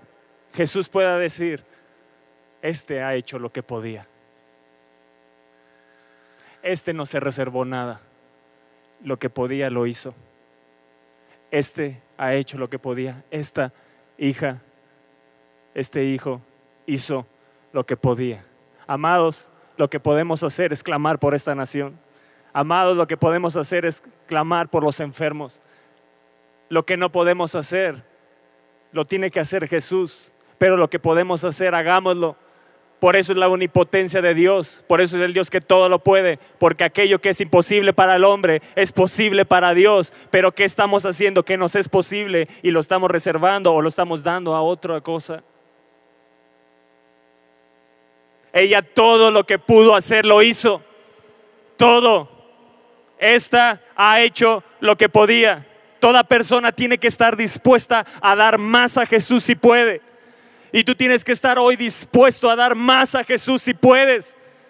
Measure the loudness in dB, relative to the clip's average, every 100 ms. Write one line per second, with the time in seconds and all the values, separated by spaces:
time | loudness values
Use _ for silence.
0 | _ _ _ _ _ -8 -6 -6 -6 -2
1 | -2 -2 -6 -6 -10 -10 _ _ _ _
2 | _ _ _ _ _ _ -12 -10 -10 -10
3 | -6 -8 -8 -12 -14 -14 -14 -12 -12 -16
4 | -20 _ _ _ _ _ _ _ _ _
5 | _ _ _ _ _ _ _ _ _ _
6 | _ _ _ _ _ _ -8 -8 -8 -10
7 | -8 -8 -8 -8 -8 -8 -8 -8 -10 -14
8 | _ _ _ _ _ _ _ _ _ _
9 | -12 -10 -10 -8 -8 -6 -6 -6 -6 -8
10 | -14 -20 _ _ _ _ _ _ _ _
11 | _ _ _ _ _ -6 -6 -8 -12 -12
12 | _ -10 -6 -4 -6 -10 -12 -10 -10 -10
13 | -10 -14 _ -12 -10 -8 -8 -10 _ _
14 | _ -8 -6 -4 -8 -10 _ _ _ _
15 | _ _ _ _ _ _ _ -12 -10 -6
16 | -6 -6 -8 -12 -16 _ _ _ -10 -8
17 | -6 -8 -10 _ _ _ _ -10 -8 -4
18 | -4 -4 -6 -12 -18 _ _ _ -10 -6
19 | -2 0 0 -4 -14 _ _ -6 -4 -4
20 | -2 -2 -2 -6 -6 -4 -4 -6 -8 -4
21 | -4 -2 -2 -4 -6 -8 -8 -8 -10 -14
22 | _ _ _ _ _ -6 -2 0 0 0
23 | -2 -2 -2 -2 -4 -6 -6 -4 -4 -8
24 | -14 _ -8 -4 -2 -4 -2 -2 -2 -4
25 | -8 -8 -8 -8 -14 -20 _ _ _ _
26 | _ _ _ _ _ _ -6 -4 -2 -4
27 | -4 0 0 0 -4 -6 -6 -4 -4 -8
28 | -16 _ _ _ _ _ _ _ _ -8
29 | -6 -4 -4 -4 -4 -4 -4 -4 -4 -4
30 | -4 -10 -20 _ _ -2 2 2 0 -2
31 | -2 0 0 -4 -6 -4 -2 -2 0 0
32 | 0 -2 -4 -8 _ _ _ _ _ _
33 | 2 2 0 0 0 0 -2 0 0 0
34 | -2 -2 0 2 2 0 -4 -10 -2 0
35 | 0 -2 -2 -2 -4 -4 2 4 4 2
36 | 2 2 2 -4 _ 0 0 2 -2 0
37 | 0 2 0 -4 0 2 2 2 2 2
38 | 4 4 4 2 0 -2 -4 -4 -2 0
39 | -2 0 0 0 2 2 2 4 4 4
40 | 0 -8 -4 0 2 0 -2 -2 -2 -2
41 | -4 -2 -2 0 -2 -2 -2 -2 -2 -2
42 | -2 -6 -4 -4 -4 -6 -2 -2 0 0
43 | 0 -2 -4 -2 0 0 0 0 0 -2
44 | -4 -4 -6 -4 -4 -2 -2 -4 -6 -8
45 | -8 -10 -10 -16 _ _ _ _ _ _
46 | _ _ _ _ _ _ _ _ _ _
47 | _ _ _ _ _ _ _ _ _ _
48 | _ _ _ _ _ 0 4 2 0 2
49 | 4 6 6 4 2 -2 4 6 8 6
50 | 2 0 4 6 6 2 0 -2 -6 _
51 | _ _ _ _ _ _ _ 0 4 4
52 | 4 2 -2 _ _ _ _ _ _ _
53 | _ -4 2 2 2 2 2 0 _ 0
54 | 4 4 2 2 0 0 -6 _ 0 2
55 | 4 4 4 4 2 0 -6 _ _ _
56 | 4 4 4 0 2 0 0 -2 -2 -2
57 | -2 2 2 0 -4 -2 2 2 2 -4
58 | -4 -2 2 4 4 2 0 2 2 0
59 | 0 0 2 0 2 2 4 4 2 -2
60 | -10 _ _ _ _ _ _ -2 0 0
61 | 2 0 0 -2 0 2 2 2 -2 -6
62 | 0 4 4 4 0 2 0 0 2 4
63 | 2 -2 -4 -4 -2 -2 -2 2 4 4
64 | 4 0 -4 -18 _ _ _